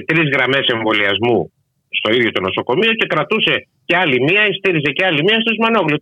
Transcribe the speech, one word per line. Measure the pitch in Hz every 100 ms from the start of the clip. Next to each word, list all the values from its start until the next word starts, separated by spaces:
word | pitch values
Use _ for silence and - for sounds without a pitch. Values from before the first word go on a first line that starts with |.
| -
τρεις | 160 156
γραμμές | 135 123 135 131 117
εμβολιασμού | 110 107 101 98 120 110 80 _ _ _ _ -
στο | 110 123
ίδιο | 110
το | 104
νοσοκομείο | 92 107 - 143 226 226
και | 180
κρατούσε | 165 147 214 165 120 - _
και | - 175
άλλη | 180 127
μία, | 135 202 208 180
στήριζε | 196 165 143 143
και |
άλλη | 190 151
μία | 175 226
στο | 226
Σμανόγλιο, | 214 226 226 156 147